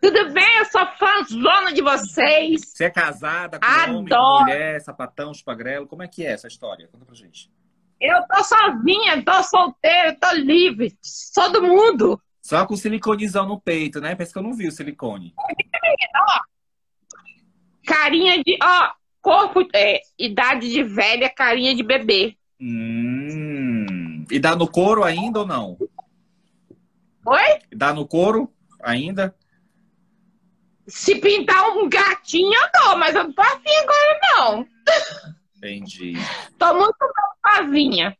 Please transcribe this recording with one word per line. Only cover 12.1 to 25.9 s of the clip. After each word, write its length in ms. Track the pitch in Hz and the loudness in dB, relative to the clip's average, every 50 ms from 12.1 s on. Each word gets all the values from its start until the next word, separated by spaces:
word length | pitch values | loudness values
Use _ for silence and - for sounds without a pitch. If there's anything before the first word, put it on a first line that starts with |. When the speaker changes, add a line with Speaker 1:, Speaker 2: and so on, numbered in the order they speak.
| - - _ _ _ _ _ | 0 -2 _ _ _ _ _
Speaker 2:
Só 220 | - - 160 190 | -2 0 0 0
com 100 | 190 214 | 0 -4
siliconezão 680 | 196 - 220 214 220 - 214 214 208 214 214 180 202 196 | -6 -4 -4 -4 -4 -2 -2 -2 -2 -2 -4 -2 -2 -2
no 140 | 190 208 196 | -2 -6 -8
peito, 400 | _ - 170 160 156 147 147 151 | _ -4 -4 -4 -4 -6 -8 -8
né? 140 | 139 151 180 | -8 -8 -8
Parece 180 | - 170 170 - | -8 -10 -12 -10
que 60 | 190 | -10
eu 40 | 196 | -10
não 120 | 220 262 | -10 -10
vi 140 | 233 196 165 | -6 -8 -8
o 40 | 151 | -8
silicone. 640 | - 151 147 143 _ - 117 104 98 87 85 _ - | -8 -12 -14 -12 _ -10 -10 -10 -10 -14 -18 _ -10
Speaker 1:
Ó, 1000 | - 784 - - 784 _ - 679 679 679 587 - 762 - - - - 427 370 - - _ _ _ _ _ _ _ _ _ _ _ _ _ - - _ - _ _ _ _ _ _ _ _ _ _ _ | -10 -10 -10 -10 -14 _ -12 -8 -4 -4 -4 -4 -4 -4 -2 0 0 2 0 -2 -2 _ _ _ _ _ _ _ _ _ _ _ _ _ -20 -20 _ -20 _ _ _ _ _ _ _ _ _ _ _
carinha 540 | - 320 311 302 294 285 330 349 370 359 359 269 | -2 0 0 0 2 2 2 2 2 2 2 0
de, 120 | 311 381 - - | -2 -2 2 2
ó, 280 | 349 359 359 330 - - _ _ _ _ _ | 4 4 4 2 0 -2 _ _ _ _ _
corpo, 460 | _ 294 311 370 427 - - 359 - - - | _ 2 4 4 4 2 2 0 0 2 2
é, 260 | 208 202 208 202 - - _ _ _ | 2 2 2 2 -2 -4 _ _ _
idade 520 | - 240 208 196 247 247 269 254 226 240 | -8 -4 -2 0 0 0 0 -2 -4 -4
de 120 | 233 302 285 | -2 -4 -4
velha, 440 | 226 196 202 202 208 226 240 247 262 | -4 -2 -2 0 0 0 0 -2 -4
carinha 460 | 262 - 269 247 233 254 247 262 269 | -2 -2 0 0 0 0 0 0 -2
de 80 | 240 247 | -2 0
bebê. 540 | 214 262 269 262 220 208 190 185 226 214 _ _ _ _ _ | 0 0 0 2 2 0 2 0 -2 -4 _ _ _ _ _
Speaker 2:
Hum. 1600 | 131 123 117 113 113 113 113 113 117 120 127 131 139 147 156 156 151 151 147 139 135 127 117 113 107 98 95 90 85 82 80 78 78 78 | -10 -8 -8 -6 -6 -6 -6 -4 -4 -4 -4 -6 -8 -8 -10 -10 -8 -8 -8 -6 -4 -4 -4 -4 -4 -4 -6 -8 -8 -10 -10 -12 -12 -6
E 80 | 113 139 | -6 -2
dá 160 | 135 160 165 | 0 0 0
no 160 | 170 170 165 | 0 -2 -2
couro 320 | - - 180 196 220 220 202 | 0 0 2 2 2 2 0
ainda 380 | 175 160 165 196 233 226 214 | 0 -2 -4 -6 -4 -4 -6
ou 60 | 208 | -6
não? 300 | 190 160 127 110 95 90 - - - | -4 -6 -8 -8 -8 -10 -12 -12 -12